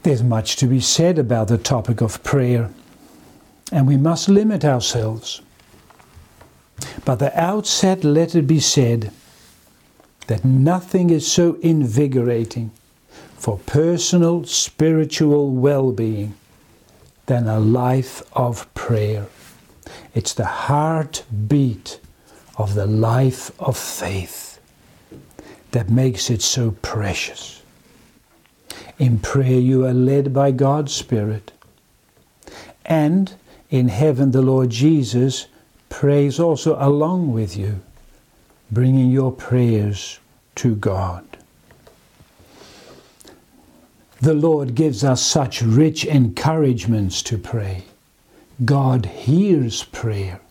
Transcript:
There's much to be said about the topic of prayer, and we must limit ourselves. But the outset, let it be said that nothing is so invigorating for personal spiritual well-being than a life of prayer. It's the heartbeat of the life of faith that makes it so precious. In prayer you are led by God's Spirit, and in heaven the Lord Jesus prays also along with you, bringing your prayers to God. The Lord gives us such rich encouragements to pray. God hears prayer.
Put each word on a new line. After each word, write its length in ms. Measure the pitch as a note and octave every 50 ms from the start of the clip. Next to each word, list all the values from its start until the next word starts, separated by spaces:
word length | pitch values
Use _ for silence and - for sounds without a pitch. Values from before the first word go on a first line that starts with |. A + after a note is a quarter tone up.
| -
There's 200 | F3 C#3 A2+ A#2+
much 320 | B2 A2+ A2 G#2+ - -
to 100 | - C#3
be 120 | A#2+ C3 C3
said 400 | A#2 - - - E3 F3 F3+ D#3
about 300 | C#3+ G#2+ A#2+ A2+ A2 G2
the 80 | A#2+
topic 420 | A2 - - C#3 A#2 G#2 - A#2 -
of 240 | A#2+ A2 - - -
prayer, 460 | - - C#3 B2+ B2 B2 A#2 A#2 F#2+ - - - - - _ - - - - - - - - _ _ _ _ _ -
and 160 | - D#3 C3+
we 120 | C3+ C#3+
must 320 | C3+ C#3 E3 E3+ - - G3
limit 340 | G3 G3+ G#3+ G#3+ G#3 D#3+ D3
ourselves. 760 | D3+ C3 B2 - - - A#2+ A2 A2 A2+ A2 - - - - - _ _ _ _ _ - - _ _ - _ - _ _ - - _ _ _ - _ _ _ _ _ _ - - - - - -
But 120 | - B2+
the 220 | G#2 C#3 C#3 -
outset, 680 | E3+ E3 F3 G3+ G#3+ G3+ - - - - F#3+ F#3+ F#3 E3+
let 280 | D3 D3 D#3 E3+ E3 E3+
it 140 | E3+ D3
be 140 | C3 D#3+ D3+
said 500 | - - - D3 B2+ A#2 A#2 A#2 G#2+ G2+ - - _ - - _ _ - _ _ _ _ _ _ _ _ _ _ - _ _ _ -
that 180 | - A2+ - -
nothing 640 | C3 C3 C3 C3+ D#3+ F3+ F3+ F3+ - - F#3 F3+ F3
is 200 | E3 D3+ D3 -
so 260 | - - F3 E3+ E3
invigorating 1160 | - - E3 E3 D#3 C3+ A#2+ G#2+ C3+ D3 C#3 C3 B2+ A#2 B2 A#2+ A#2 A#2 A2+ - A#2+ A2+ A2 - _ _ _ _ _ _ _ - - - - -
for 220 | - - A#2 G#2 F#2 -
personal 800 | - - C#3+ D#3+ E3+ F3 - - - F3+ F3 E3 E3 E3+ F3 D3
spiritual 1040 | - - - - - _ - D#3 D#3+ D#3+ D#3+ D#3 D3+ - - D#3+ D3 D3 D3 C#3+ C#3
well-being 840 | C3 B2+ B2+ C#3+ C#3+ C#3 C3+ C3 A2+ - A2+ A2 A2 G#2 G2+ G#2 G#2 _ _ _ _ _ _ _ _ _ _ _ _ _ _ - _ _ _
than 220 | - C3 B2 A#2
a 120 | A2 A2 A2
life 600 | G#2+ G#2+ A#2 B2+ B2 B2+ B2+ C3 B2 - - - - _ -
of 400 | - B2+ A#2+ A#2 - - _ _
prayer. 520 | - - - A#2 G#2+ G#2 G#2+ A2 G#2 G2+ - - - - - - _ _ _ _ _ _ - - - - - _
It's 200 | A#2 F#2+ - -
the 120 | - G#2+
heartbeat 1500 | - - - - - C#3 D3 D3+ D#3+ E3 D#3+ D#3 D3 - - - - A2+ G2+ G#2+ G#2 C#3+ D3 C#3 B2 G#2+ - - - - - - - _ _ _ _ - - _ - -
of 180 | - G#2+ G2 G2+
the 100 | G#2 F#2+
life 680 | G2+ A2 A2 A2+ A2+ A#2 B2+ C3+ C3 B2+ - - - - -
of 160 | - - A#2
faith 840 | - - - - - - F2+ G2 F#2+ F2 - - - - - - - _ _ _ _ _ _ _ _ _ _ - - - _ _ - - - - - _ _
that 180 | - A#2+ G#2 F#2
makes 400 | A2+ B2 C3 C3 A#2+ - - -
it 120 | A#2+ G#2
so 300 | - - - C3+ A#2+ A2+ G2 - -
precious. 800 | - - A2 G#2 G2 F2 - - - - - - - - - _ _ _ _ _ _ _ _ _ _ _ _ _ _ _ _ _ _ _ _ _ _ - - - - -
In 220 | - C#3+ B2 A#2 G#2+
prayer 400 | - - - C#3 C3+ B2+ B2+ B2+
you 260 | B2 B2+ C3 B2+ B2+
are 80 | C3 B2
led 400 | B2+ B2+ C3 C#3 C#3+ C3+ C#3 B2+
by 180 | C#3 C#3 C#3
God's 420 | C3 B2 C#3 C3+ C#3+ D3+ D3 C#3 -
Spirit, 580 | - - - B2+ A2 G#2 G#2+ G#2+ G#2 - - _ _ _ _ _ _ _ _ _ _ _ _ _ _ _ _ _ _ _ - - - - - - _ _
and 480 | - E3+ D#3 D3+ D3+ E3+ G3 G3 - - - _ _ - - _ _
in 200 | - C3 B2+ B2
heaven 420 | F#2 G2+ D3+ D#3 C3+ B2 C#3 C3+
the 100 | A#2+ C3
Lord 280 | C3 C3 C3 C3 C3 B2
Jesus 760 | A2+ A2 C3+ D#3 E3 D3+ B2+ G#2+ B2 A#2+ B2+ C3+ B2+ - - _ _ _ _ _ _ _ _ _
prays 500 | - - - C#3+ C#3+ C#3+ C#3+ C#3+ B2+ -
also 380 | E3+ E3+ D#3 - - D#3+ D3+ -
along 540 | C#3 C#3 C#3+ C#3+ D3+ E3 F#3 F#3 F3 C#3+ A#2
with 240 | A2+ A2 F#2+ F2
you, 240 | G2+ F#2+ G#2 G#2 F#2 - - _ - _ _ _ _ _ _ _ _ _ _ _ _ _ _
bringing 400 | G#2+ A#2 B2+ C3 C3 C3+ B2+ B2+
your 220 | B2+ C3+ C3 C3 B2+
prayers 840 | - - - B2 B2+ B2 A#2 A2+ G#2+ G#2 G#2 G2+ F#2+ - - - - _ _ _ _ _ _ _
to 200 | - - B2 A2
God. 500 | G2+ G#2 G#2+ F#2+ F#2 F#2+ F#2 F2 F2+ - - - - _ _ _ _ _ _ - _ _ - _ _ _ _ _ _ - _ _ _ - _ - - - - - - - - - - _ _ _ _ - - - _ _ _ _ _ _ _ _ _ _ _ _ _ _ _ _ -
The 120 | B2+ D#3 D#3
Lord 420 | D3 D3+ E3 D#3 D3+ C#3 B2 A#2
gives 280 | B2 D#3+ D3+ C3 G2 C#3+
us 180 | C3+ B2+ B2
such 400 | - - - D#3+ C#3 A#2+ - -
rich 440 | A#2 A2+ A2 C3+ D#3 D#3 D#3 - -
encouragements 1160 | F#3 D#3 C#3 B2 A2 - - - D3+ D#3+ D#3+ D3 C3+ B2 A2 - A2+ A2+ G#2+ G2+ F#2 - - -
to 140 | - A#2
pray. 460 | G2+ - - - A2+ G2+ F#2+ F#2+ F#2 - - _ _ _ _ _ _ _ _ _ _ _ _ _ - B2
God 440 | A2 C#3+ C#3 C3+ C3 B2+ B2+ G#2
hears 760 | F#2 - - - A#2+ C#3+ F3 G3+ G3+ F3+ D3 B2+ A2+ G#2+ - -
prayer. 560 | - - - - A2+ G#2 G2 G2 F#2 F2+ F#2 _ _